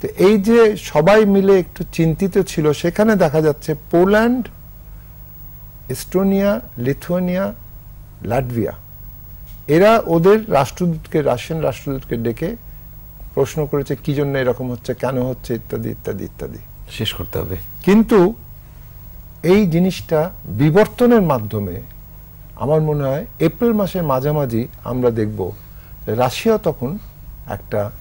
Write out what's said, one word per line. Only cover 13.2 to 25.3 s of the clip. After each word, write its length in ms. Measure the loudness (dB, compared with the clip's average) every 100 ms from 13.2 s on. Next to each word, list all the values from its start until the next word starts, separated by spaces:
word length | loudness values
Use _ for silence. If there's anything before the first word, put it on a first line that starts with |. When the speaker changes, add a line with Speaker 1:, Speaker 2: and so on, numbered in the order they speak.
| -8
Speaker 1:
প্রশ্ন 320 | -4 -2 -2 -4
করেছে 300 | -4 -4 -6
কি 180 | -4
জন্য 240 | -2 -2 0
এরকম 340 | -2 -2 -4
হচ্ছে, 220 | -8 -8
কেন 280 | -6 -4 -4
হচ্ছে, 320 | -4 -6 -6 -8
ইত্যাদি, 340 | -6 -8 -8
ইত্যাদি, 340 | -10 -10 -10
ইত্যাদি। 340 | -10 -12 -14 -14 -18 -20 -18
Speaker 2:
শেষ 220 | -8 -8
করতে 260 | -6 -8 -8
হবে। 180 | -8 -10 -12 -6
Speaker 1:
কিন্তু 500 | 4 4 6 6 4 2 -16 -20 -20 -20 -20 -20 -20 -20 -20 -6
এই 240 | 4 4 4
জিনিসটা 640 | 2 2 0 -2 0 0 -6 -10
বিবর্তনের 760 | 0 4 4 2 4 4 6
মাধ্যমে 600 | 4 0 -2 -4 -6 -8 -12 -18 -20 -20 -20 -20 -20 -8
আমার 260 | 0 0
মনে 220 | 2 -2
হয় 220 | -2 -4 -6 -2
এপ্রিল 340 | -2 2 0
মাসের 300 | 0 -2 -2
মাঝামাঝি 640 | -2 0 0 -2 -2 -2 -4 -10
আমরা 280 | -8 0 0
দেখব 400 | 0 -4